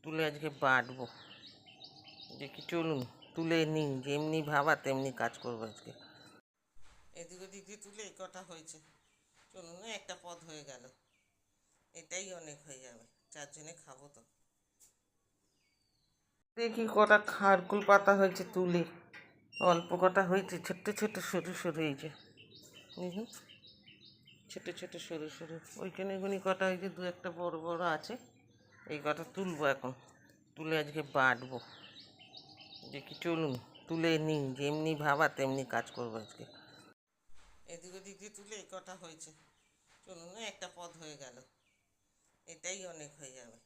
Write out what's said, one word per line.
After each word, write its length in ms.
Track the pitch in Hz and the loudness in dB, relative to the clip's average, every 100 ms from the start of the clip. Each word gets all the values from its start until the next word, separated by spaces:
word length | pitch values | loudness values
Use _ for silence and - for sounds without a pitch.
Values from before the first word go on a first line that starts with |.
তুলে 180 | 156 160 156 | -4 0 0
আজকে 180 | 147 156 143 | 0 -6 2
বাটবো। 420 | 139 131 120 127 123 - - - - - - - - - - - - 131 | 6 6 6 -6 -10 -12 -20 -20 -20 -20 -20 -20 -20 -20 -20 -18 -18 -12
দেখি 220 | 139 - - | -12 -12 -4
চলুন 300 | 170 160 147 123 - - | -2 0 0 -2 -10 -12
তুলে 240 | - 165 165 156 | -4 2 4 4
নিই, 140 | 156 151 131 131 | 2 2 0 -2
যেমনি 340 | 143 156 160 147 | 0 2 0 2
ভাবা 220 | 147 143 147 | 4 6 4
তেমনি 260 | 135 135 135 127 | 2 0 0 0
কাজ 120 | 117 - | -2 -2
করবো 200 | 123 117 117 | -8 -6 -8
আজকে। 220 | 113 - - - - - - _ _ _ - - - - 165 | -10 -18 -18 -20 -20 -20 -20 _ _ _ -18 -18 -18 -20 -18
এদিক 200 | 170 180 | -18 -16
ওদিক 180 | 185 196 196 | -16 -18 -18
দিয়ে 120 | 208 | -18
তুলে 180 | 202 202 202 | -18 -12 -14
এই 60 | - | -12
কটা 200 | 185 185 180 | -14 -14 -16
হয়েছে, 280 | 165 156 156 - _ _ _ _ _ _ | -16 -16 -18 -20 _ _ _ _ _ _
চলুন 240 | 190 165 175 | -20 -18 -14
না, 60 | 220 214 | -12 -12
একটা 160 | - 180 | -12 -14
পদ 140 | 175 170 165 | -12 -16 -14
হয়ে 140 | 151 139 | -16 -14
গেল, 140 | 127 123 _ _ _ _ _ _ _ _ _ _ | -18 -18 _ _ _ _ _ _ _ _ _ _
এটাই 320 | 165 156 180 196 180 | -20 -8 -8 -6 -12
অনেক 180 | 160 147 151 | -12 -16 -18
হয়ে 140 | 131 127 | -18 -18
যাবে, 180 | 117 113 _ _ | -20 -20 _ _
চারজনে 400 | 156 143 156 151 165 | -16 -14 -14 -18 -18
খাবো 220 | - 131 143 | -20 -20 -20
তো। 60 | - 117 _ _ _ _ _ - _ _ _ _ _ _ _ _ _ _ _ _ _ _ _ _ - | -20 _ _ _ _ _ _ -20 _ _ _ _ _ _ _ _ _ _ _ _ _ _ _ _ -2
দেখি 260 | 233 226 220 208 | -2 0 2 6
কটা 220 | 208 208 208 | 10 10 8
খারকুল 480 | - 196 190 180 202 202 | 2 6 6 6 0 10
পাতা 240 | 202 202 196 | 10 10 8
হয়েছে 240 | 196 185 180 | 6 4 -4
তুলে, 280 | 185 180 175 165 - - - - - _ - 180 | 0 4 4 2 -4 -18 -20 -20 -20 _ 2 4
অল্প 200 | 170 170 175 | 4 2 4
কটা 200 | 185 180 185 | 6 6 4
হয়েছে, 260 | 190 190 175 170 | 2 2 -6 -6
ছোট্ট 200 | 180 - 208 | -4 -4 -2
ছোট্ট 160 | 214 190 175 | -2 -2 -2
সরু 220 | 185 160 175 | -2 -2 -4
সরু, 180 | 180 151 156 | -2 0 -2
এই 40 | 139 | -2
যে 80 | 156 - - - - - - - - - | -8 -12 -20 -20 -20 -20 -20 -20 -18 -8
দেখুন, 280 | 180 180 233 - - - - - - - - - - - - | -6 -6 -8 -12 -20 -20 -20 -20 -20 -20 -20 -20 -20 -20 -14
ছোট 140 | - - 262 | -12 -10 -10
ছোট 120 | - - - | -10 -12 -8
সরু 220 | 165 156 - | -8 -8 -10
সরু। 200 | 165 165 - - | -12 -12 -14 -10
ওইখানে 280 | 190 - 190 190 | -10 -6 -4 -2
এগুলি 220 | 196 196 190 | -2 -2 0
কটা, 180 | 185 190 | 2 2
ওই 60 | 185 | 0
যে 60 | 190 170 | -4 -6
দু 60 | 180 | -6
একটা 160 | 175 190 165 | -6 -8 -4
বড় 160 | 175 160 160 | -4 -4 -4
বড় 160 | 165 175 156 | 0 2 0
আছে, 180 | - 233 - - _ _ _ - - | -2 -12 -12 -20 _ _ _ -20 -8
এই 60 | 151 | -4
কটা 200 | 147 151 165 | -2 -2 -4
তুলবো 280 | - 190 156 147 | -4 -4 2 2
এখন, 180 | 135 127 127 - - - - _ - | 2 -2 -8 -16 -20 -20 -20 _ -8
তুলে 180 | 160 160 | 0 2
আজকে 180 | 147 151 143 | 2 -4 0
বাটবো। 440 | 147 127 123 127 135 - - - - - - - - - - - - - | 6 6 4 -2 -10 -10 -20 -20 -20 -20 -20 -20 -20 -20 -20 -20 -18 -14
দেখি 220 | - - - | -14 -14 -8
চলুন 280 | 170 165 160 123 - - - | -2 0 0 -2 -8 -20 -6
তুলে 220 | 165 165 160 156 | 0 2 4 2
নিই, 160 | 151 139 131 | 0 0 -2
যেমনি 340 | 143 151 156 156 | -2 0 0 0
ভাবা 220 | 151 143 147 - | 2 4 4 2
তেমনি 280 | 135 135 127 | 0 0 0
কাজ 120 | 117 - - | -2 -2 -6
করবো 200 | 120 110 | -6 -6
আজকে। 200 | 107 - 117 - - - - _ _ _ _ - - - - | -10 -14 -18 -18 -20 -20 -20 _ _ _ _ -18 -18 -20 -18
এদিক 180 | 170 180 185 | -16 -14 -16
ওদিক 160 | 180 180 | -16 -16
দিয়ে 120 | 202 214 | -16 -18
তুলে 160 | 202 214 | -14 -14
এই 40 | 180 | -12
কটা 220 | 190 185 185 | -14 -14 -16
হয়েছে, 280 | 170 160 - 151 _ _ _ _ _ _ - | -16 -16 -18 -20 _ _ _ _ _ _ -20
চলুন 220 | 175 170 | -18 -16
না, 60 | 202 220 | -12 -12
একটা 160 | - 180 175 | -10 -16 -14
পদ 120 | 175 165 | -16 -14
হয়ে 160 | 160 143 | -16 -16
গেল, 140 | 135 123 123 _ _ _ _ _ _ _ _ _ - | -18 -20 -20 _ _ _ _ _ _ _ _ _ -20
এটাই 320 | 165 175 196 185 | -10 -8 -6 -10
অনেক 180 | 160 147 147 | -12 -16 -16
হয়ে 140 | 139 131 | -18 -18
যাবে 180 | 120 113 | -20 -20